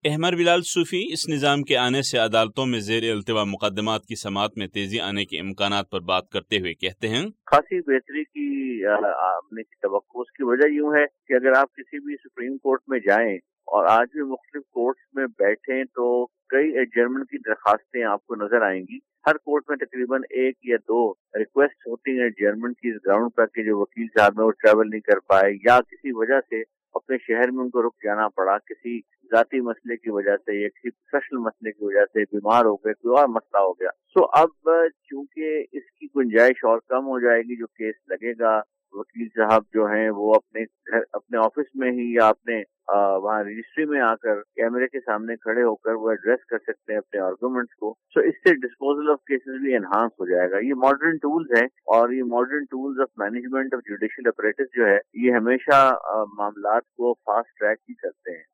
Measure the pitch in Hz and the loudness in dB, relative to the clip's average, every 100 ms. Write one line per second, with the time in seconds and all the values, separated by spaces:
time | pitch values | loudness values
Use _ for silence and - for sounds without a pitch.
0 | 151 151 170 175 170 175 170 - 170 175 | -2 -2 -2 0 2 2 0 -2 -2 -4
1 | 233 160 - 151 143 143 139 131 123 135 | -6 -6 -4 0 0 0 0 0 2 0
2 | 139 127 113 113 113 104 131 117 101 113 | 0 0 2 2 0 -2 -4 -4 -2 -2
3 | 117 107 101 110 101 98 104 98 107 110 | 0 -4 -2 -2 -2 -2 -4 -2 -4 -4
4 | _ 113 107 98 107 113 95 104 98 110 | _ -12 -6 -2 -4 -4 -10 -8 -6 -6
5 | 92 101 98 78 95 95 101 101 98 95 | -6 -6 -6 -6 -10 -4 -2 -2 -4 -8
6 | 87 92 - 101 - 104 90 82 90 92 | -2 -2 -2 -8 -4 -4 -4 -6 -8 -6
7 | 113 113 202 - - 147 - 185 156 131 | -6 -4 -6 -12 2 2 2 -6 -2 -2
8 | - 143 151 147 143 139 135 120 98 104 | -2 -12 -10 -8 -6 -6 -6 -4 0 0
9 | 104 71 92 87 - 110 110 _ 101 98 | 0 -2 -2 -2 -8 -16 -16 _ -4 -4
10 | _ 120 120 _ 127 123 151 147 147 151 | _ -12 -12 _ -2 2 2 2 0 2
11 | 147 _ _ 127 131 131 139 - 135 147 | 0 _ _ 0 4 2 2 -4 -16 -14
12 | 143 143 131 - 123 135 139 131 - 131 | -12 -14 -14 -12 -10 -6 -2 -2 -2 -4
13 | 98 104 113 95 _ _ - 104 87 110 | 2 2 2 -4 _ _ -2 2 4 4
14 | 123 147 139 131 _ 147 135 127 120 131 | 2 -4 -8 -8 _ -16 -10 -4 -2 -4
15 | _ 135 131 113 101 110 - 131 131 - | _ -6 -6 0 0 0 -4 -4 -4 -2
16 | 123 123 123 _ _ 135 156 131 123 117 | 0 0 -2 _ _ 2 2 0 -2 2
17 | 120 131 135 139 113 110 104 107 _ 127 | 0 0 -8 -10 -6 -2 2 2 _ -6
18 | 113 104 _ 113 104 117 104 92 92 123 | -2 -2 _ -8 0 2 2 -2 -8 -16
19 | _ _ - 151 - 147 143 143 127 127 | _ _ 0 0 0 -4 -2 -8 -6 -6
20 | 127 131 127 127 131 127 123 117 - 117 | -2 -4 -4 -2 -2 -4 -2 -2 0 0
21 | 113 95 _ 107 107 135 143 - 120 117 | 0 -2 _ -6 -4 2 2 0 -12 -10
22 | 135 131 123 101 104 104 120 120 120 110 | -6 -2 -2 0 -2 0 -6 -6 -8 -6
23 | 98 101 117 113 110 117 107 104 101 - | 0 2 0 0 0 0 -2 -2 -2 -6
24 | 113 110 104 104 110 107 110 107 107 107 | -2 4 4 4 0 4 6 6 4 -2
25 | 104 101 _ 98 98 101 104 123 - - | 0 0 _ 4 4 2 4 4 4 -10
26 | 139 117 113 135 - 113 113 _ _ - | -8 -4 0 0 0 -8 -8 _ _ -8
27 | _ 131 - 113 123 127 127 123 117 _ | _ -6 -2 0 0 0 -4 0 -2 _
28 | 107 104 107 - 95 104 _ 110 120 120 | -4 -2 -2 0 0 0 _ -14 -10 -10
29 | - _ _ 113 117 135 120 113 117 117 | -12 _ _ 2 2 -2 -4 -8 -8 -8
30 | 113 104 98 101 - 104 104 _ 123 - | -4 -2 0 -2 -2 -4 -4 _ -14 -14
31 | _ 143 - 135 113 - 110 104 104 98 | _ -6 -4 -6 -6 -8 -12 -8 -2 2
32 | 101 110 101 104 101 117 113 101 110 107 | 2 0 -4 -4 2 4 4 0 -4 -6
33 | 120 127 143 113 _ 101 98 90 92 - | 0 4 4 0 _ 0 0 0 -6 -8
34 | _ - - 139 165 _ 156 165 165 _ | _ 2 4 4 4 _ 0 2 2 _
35 | _ 139 143 - 156 156 - 139 - _ | _ -14 -12 -8 -4 -4 -6 -12 -16 _
36 | - 139 123 110 123 127 113 113 _ 127 | -8 -2 2 4 4 4 0 0 _ -4
37 | 135 127 120 117 117 120 113 _ 110 110 | -2 0 2 2 0 -8 -12 _ -8 -8
38 | _ 92 113 117 113 110 104 _ _ 98 | _ -8 -8 -2 0 0 -2 _ _ -14
39 | 110 117 113 113 107 110 104 107 107 107 | -14 -10 -10 -2 2 2 2 -2 0 2
40 | 110 101 104 110 _ 113 110 _ - 110 | 0 0 2 2 _ -10 -10 _ -4 -2
41 | 113 107 _ 117 110 147 143 135 127 123 | -2 -10 _ 0 0 0 -6 -4 -2 -2
42 | 120 117 110 110 117 113 101 _ - 101 | 0 4 4 4 -2 -6 -6 _ -2 2
43 | 101 98 98 107 101 107 113 - 151 147 | 2 0 0 -4 -4 -10 -12 -6 -2 0
44 | 120 113 117 104 104 - 113 123 127 135 | 0 0 -2 -4 -6 -4 -2 0 -4 -6
45 | 123 107 113 113 110 113 120 107 110 113 | -4 -6 -4 -8 -4 0 0 0 -4 -4
46 | 110 107 107 127 _ 117 - 107 - 107 | -2 -2 -2 -2 _ -8 -8 -12 -6 -8
47 | 98 101 92 95 123 127 120 _ 107 - | -6 -4 -4 -4 -6 -4 -6 _ -10 -10
48 | _ - - - 185 156 127 _ 139 143 | _ 0 0 2 2 2 -2 _ -4 -2
49 | 151 147 _ 135 131 131 139 123 95 98 | 0 -2 _ -6 -4 -6 -2 -2 0 0
50 | 113 _ 90 90 90 98 120 135 131 139 | 0 _ -2 0 2 0 -2 0 2 2
51 | 160 160 143 160 156 120 123 _ - 117 | 0 -2 -2 -2 2 2 2 _ 0 2
52 | 120 127 123 120 127 147 139 131 139 131 | 4 0 -2 -2 -2 -4 -6 -10 -8 -4
53 | 135 - 101 120 123 131 135 127 110 101 | -4 -4 -6 -6 -6 -6 -4 -6 -8 -6
54 | 110 - 120 - 107 104 135 123 110 101 | -6 -2 -4 -2 -4 -4 -6 0 2 2
55 | - 110 123 120 113 127 - 139 135 127 | 0 -2 0 2 2 -2 4 6 6 4
56 | - 107 107 104 104 104 101 113 - - | -2 -4 -4 -4 -8 -4 0 0 -2 -4
57 | 120 117 - 107 117 _ 104 110 _ 123 | -2 -2 -2 -2 -2 _ -2 -2 _ -10
58 | 90 - - 85 78 | -10 -10 -16 -16 _